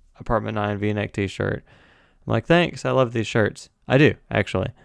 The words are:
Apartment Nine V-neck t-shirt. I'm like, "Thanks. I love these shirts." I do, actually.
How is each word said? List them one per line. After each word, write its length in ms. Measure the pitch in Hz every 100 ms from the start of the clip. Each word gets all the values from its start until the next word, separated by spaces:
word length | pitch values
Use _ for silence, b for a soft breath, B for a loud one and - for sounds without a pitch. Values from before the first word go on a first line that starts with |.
| _ -
Apartment 360 | - 113 107
Nine 240 | 107 104 101
V-neck 340 | 104 104 104
t-shirt. 500 | - 98 - 98 - b b b b b b -
I'm 40 |
like, 140 | 113 -
"Thanks. 380 | 170 165 139
I 60 | 131
love 220 | 127 123
these 140 | 120 107
shirts." 420 | 117 104 - - _ -
I 100 | 127
do, 160 | 143 - -
actually. 420 | 113 101 95 110 b